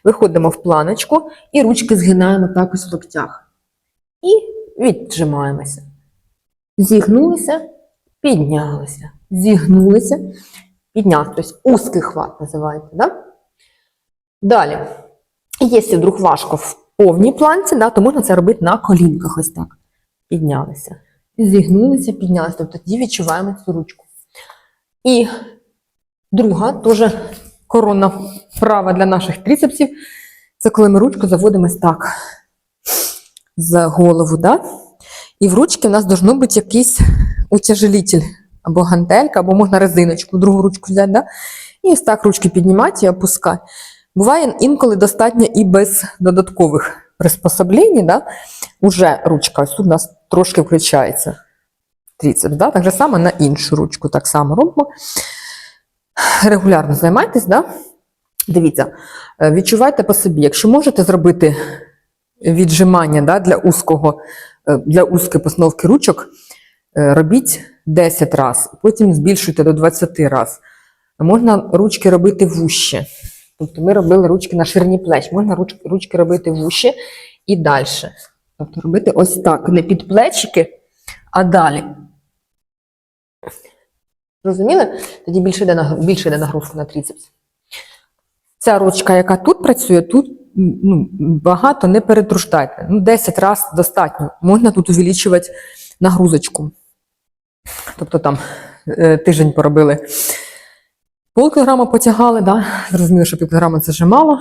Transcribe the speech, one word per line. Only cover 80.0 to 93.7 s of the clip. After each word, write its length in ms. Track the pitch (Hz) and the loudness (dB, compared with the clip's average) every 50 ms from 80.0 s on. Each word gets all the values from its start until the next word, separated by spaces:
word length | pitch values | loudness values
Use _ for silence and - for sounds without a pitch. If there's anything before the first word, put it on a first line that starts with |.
| - | -2
плечики, 720 | 175 190 220 247 370 - - - - - 170 - - - _ _ _ _ _ _ - - - _ _ | 0 2 2 2 2 0 -4 -6 -4 -2 -2 -2 -2 -4 _ _ _ _ _ _ -20 -20 -20 _ _
а 120 | - 185 190 | -2 -2 0
далі. 400 | 175 170 185 160 147 147 - - - 147 - - _ _ _ _ _ _ _ _ _ _ _ _ _ _ _ _ _ _ _ _ _ _ _ _ _ _ _ - - - - _ _ _ _ _ _ _ _ _ _ _ _ _ _ _ _ - | 2 2 2 2 2 -2 -4 -10 -12 -16 -20 -20 _ _ _ _ _ _ _ _ _ _ _ _ _ _ _ _ _ _ _ _ _ _ _ _ _ _ _ -20 -20 -20 -20 _ _ _ _ _ _ _ _ _ _ _ _ _ _ _ _ -6
Розуміли? 540 | 190 185 185 196 247 359 370 240 190 - - - - - - - | -6 -4 -2 0 0 2 2 0 -2 -4 -12 -14 -16 -18 -16 -8
Тоді 160 | 170 170 190 | -4 -2 0
більше 220 | 180 190 180 - 202 | 0 0 -2 -2 0
йде 120 | 180 170 | 0 0
наг-, 300 | 165 156 143 160 - 160 | 0 0 -2 -4 -2 -2
більше 240 | 185 185 - - 160 | -2 -2 -2 -2 -4
йде 80 | 147 | -4
нагрузка 400 | 151 156 143 147 151 - - - | -4 -6 -6 -6 -8 -10 -10 -12
на 80 | 151 147 | -12 -12
тріцепс. 460 | - - 151 143 - - _ - _ _ _ _ _ _ _ _ _ - - - _ _ _ _ _ _ _ _ _ _ _ _ _ _ - | -10 -10 -10 -10 -12 -14 _ -20 _ _ _ _ _ _ _ _ _ -20 -20 -20 _ _ _ _ _ _ _ _ _ _ _ _ _ _ -4
Ця 200 | - 233 214 196 | 0 0 2 2
ручка, 360 | 196 190 185 190 - - 185 | 2 0 0 0 0 2 2
яка 220 | 180 180 185 190 | 2 2 2 0
тут 260 | 185 185 302 381 - - | 0 2 0 0 0 2
працює, 380 | - 240 - - - 180 170 | -2 0 0 2 2 2 2
тут, 240 | 170 - - 277 277 - - - _ _ - | 2 2 0 0 0 0 -6 -20 _ _ -4
ну, 540 | 185 185 170 - - 185 196 185 151 - - - - 147 160 165 147 151 | 0 0 0 0 0 0 0 2 0 0 -4 -6 -6 -2 -2 -2 0 2
багато 440 | 180 180 175 - 277 285 - 196 | 0 0 2 2 0 0 2 2
не 140 | 180 190 220 | 2 2 2
перетруждайте. 840 | 214 - 220 220 196 214 202 180 - - - 151 135 - - - - - | 2 2 2 2 2 2 -2 -4 -2 -2 -2 -2 -2 -2 -8 -10 -6 -2
Ну, 100 | 196 214 | -2 0
десять 400 | 185 226 226 220 - - - - | 2 2 2 2 0 -4 -2 0
раз 320 | 190 196 208 - - - | 0 0 0 -2 -4 -6